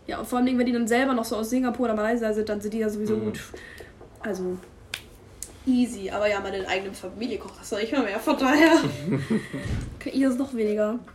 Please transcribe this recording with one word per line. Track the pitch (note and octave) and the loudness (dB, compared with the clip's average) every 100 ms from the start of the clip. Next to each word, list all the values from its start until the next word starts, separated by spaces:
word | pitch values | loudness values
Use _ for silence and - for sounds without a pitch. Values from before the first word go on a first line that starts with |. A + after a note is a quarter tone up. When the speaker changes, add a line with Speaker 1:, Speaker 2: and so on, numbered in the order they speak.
| - | -10
Speaker 1:
Ja, | - | -8
und | A3 | -4
vor | B3 | 0
allem, | B3 B3 | 2 4
wenn | B3 | 2
die | |
dann | A#3+ A3+ | 2 2
selber | A#3+ C4+ | 4 4
noch | B3 - | 2 0
so | G#3+ | -2
aus | A3 | 0
Singapur | B3+ B3+ A3+ A#3 | 0 0 0 0
oder | G#3+ | 0
Malaysia | G#3+ A#3+ A3 | 0 0 0
sind, | G#3+ G#3+ | 0 -2
dann | G#3 | -2
sind | G#3 | -4
die | A3 | -2
ja | G#3+ | -2
sowieso | G#3 G#3+ G#3+ | -2 0 0
Speaker 2:
Mhm. | G#3+ | -2
Speaker 1:
gut. | - - - - - - - - - | -6 -10 -16 -16 -16 -18 -18 -20 -12
Also, | A3 F#3 F#3 F#3 - - - - - - - - - - - | -8 -4 -4 -6 -10 -20 -14 -14 -14 -20 -20 -16 -16 -8 0
easy. | B3 A#3+ G3+ F#3+ | 2 2 -2 -6
Aber | G3+ G#3 | 0 2
ja, | G3+ | 0
meine | G3 G3 F#3 | -2 -4 -2
eigene | F#3 G3 | -2 -4
Familie | G3 F#3 G3+ A#3 G#3 | -8 -10 -6 -6 -6
kocht | - - | -10 -14
das | - | -6
noch | G#3 | -4
nicht | A3 | 0
mal | C#4+ | 0
mehr, | A3 G#3 | 0 0
von | D#4 C#4+ | 0 2
daher | C4 D4 D#4+ | 4 8 8
Speaker 2:
<laughs> | D#4+ D3+ - D#3+ C3+ - A3 - C3+ - - - - | 8 4 -2 -2 -2 0 -2 -2 -8 -4 -4 -4 -8
Speaker 1:
kann | C4+ | -4
ich | C4+ | 2
das | C4+ B3 | 2 2
noch | C4 | -2
weniger. | A#3+ G#3+ G#3 G#3+ A#3+ - | 0 0 2 0 -2 -6